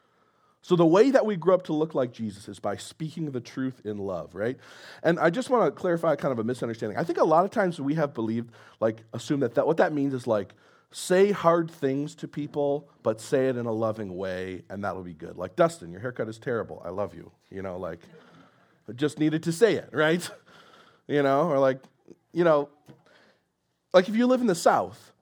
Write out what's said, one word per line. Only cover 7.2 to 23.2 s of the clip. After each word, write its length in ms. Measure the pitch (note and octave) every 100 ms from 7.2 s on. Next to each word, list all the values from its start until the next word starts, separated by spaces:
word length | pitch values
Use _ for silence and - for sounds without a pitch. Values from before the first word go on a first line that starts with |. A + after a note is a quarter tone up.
lot 220 | E3 D#3+
of 60 | G3
times 280 | A3+ F#3 E3
we 140 | C#3
have 200 | D#3+ D3
believed, 380 | A#2+ A2 A#2 A#2 - - -
like, 220 | A2+ A2+ -
assumed 300 | A#2 - C#3+
that, 120 | A#2+
that 100 | C#3
what 120 | B2 E3
that 160 | F3
means 200 | D3+ C#3
is, 140 | C3 A#2+
like, 260 | G#2+ F#2+ _ _ _ _
say 400 | - - F3+ G3+
hard 400 | G3 E3+ E3+ E3
things 440 | - C3+ C3+ D3
to 120 | - D#3+
people, 600 | - C3+ D3 C#3+ C#3+ D#3+ _
but 200 | B2+ B2
say 260 | - C#3 C3
it 80 |
in 100 | B2
a 60 | A#2
loving 460 | A2 A2+ G#2+ G2+ F2+
way, 460 | F#2+ F#2 F#2 F2+ -
and 140 | G2+
that'll 200 | G2+ F2
be 100 | F2
good. 240 | E2 F2 F2
Like, 180 | F#2
"Dustin, 360 | - E3 E3 F2
your 100 | B2+
haircut 260 | B2+ B2 A2
is 120 | A2
terrible. 420 | C#3 A#2 E2 -
I 60 | E2+
love 240 | F#2 G2
you." 180 | - - _ -
You 120 | F#2+
know, 160 | F#2+ F2+
like, 240 | F2 E2+ - - - - _ _ _ _ -
I 20 |
just 280 | A#2 D3 C#3+
needed 240 | D3+ D#3
to 100 | E3
say 220 | E3 A3
it, 140 | C#3 -
right? 360 | C#3 D#3 F3 -
<laughs> 40 | - _ - - - _ _ -
You 160 | C#3+
know, 260 | C#3 C#3 E3+
or, 100 | C3+
like, 220 | C3+ C3 - _ - - _
you 100 | E3
know, 240 | F3 D3 C#3+ _ - - _ _